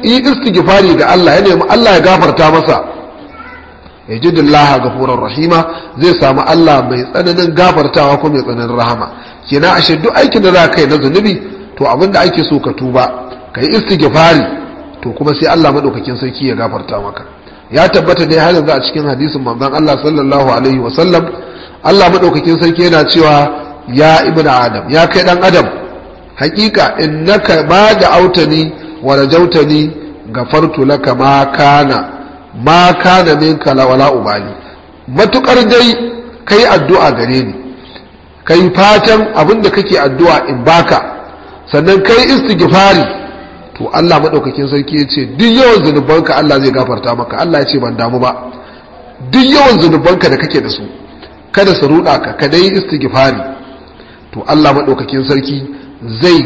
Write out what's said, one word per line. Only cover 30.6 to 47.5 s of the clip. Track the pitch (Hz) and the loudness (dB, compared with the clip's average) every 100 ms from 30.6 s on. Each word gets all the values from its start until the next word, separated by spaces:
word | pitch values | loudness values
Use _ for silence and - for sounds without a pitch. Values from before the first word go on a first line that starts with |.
| 160 - | -2 0
laka | 131 143 131 | 0 0 -2
ma | 123 135 139 135 | 0 2 2 0
kana, | - 143 143 143 120 - - - - - 110 | 2 2 4 2 -2 -6 -12 -18 -20 -20 -6
ma | 131 170 180 165 | 2 4 4 2
kana | 180 185 165 147 | 2 4 4 2
minka | 156 151 147 | 0 0 0
la | 135 131 | 2 2
wala | 131 143 | 2 2
ubali." | 127 104 104 98 98 - - - - - | 0 -2 -6 -8 -14 -20 -20 -20 -20 -6
Matukar | 131 208 254 262 247 214 | 0 2 2 2 2 4
dai | 240 240 226 - - - - | 4 2 0 -6 -10 -16 -14
kai | - 208 | 0 2
addu'a | 240 185 139 185 156 | 4 2 2 2 2
gare | 117 117 131 | 0 -2 -2
ni, | 110 - - - - - - - - - | -4 -8 -14 -18 -20 -20 -20 -20 -20 -10
kai | - 165 180 | 0 2 2
fatan | 180 202 208 220 220 - | 4 4 4 2 0 0
abin | - 156 226 | 0 0 2
da | 208 | 0
kake | 202 190 151 | 0 -2 0
addu'a | 143 131 170 147 - | 0 2 2 2 -2
in | 127 | -2
baka, | 123 170 165 - - - - - - - - | 2 2 2 -2 -4 -14 -18 -20 -20 -20 -4
sannan | 147 165 196 | -2 2 2
kai | 196 233 | 4 2
istighfari, | - 269 - 180 170 190 196 180 - - - - - - - - | 2 0 0 0 2 4 4 2 0 -6 -14 -18 -20 -20 -20 -12
to | 113 | -6
Allah | 156 170 156 | -2 0 2
madaukakin | 156 151 139 139 139 | 0 -2 -4 -6 -4
sarki | 143 143 151 | -4 -4 -4
ya | 135 | -4
ce | - 120 135 | -4 -6 0
duk | 226 | 0
yawan | 233 254 214 | 4 4 4
zunubanka | 151 147 131 160 - 139 | 2 0 2 0 0 0
Allah | 151 139 | 2 2
zai | 135 | 0
gafarta | 131 123 117 120 | 0 -2 -4 -4
maka. | 120 120 104 | -6 -6 -6
Allah | 170 | -2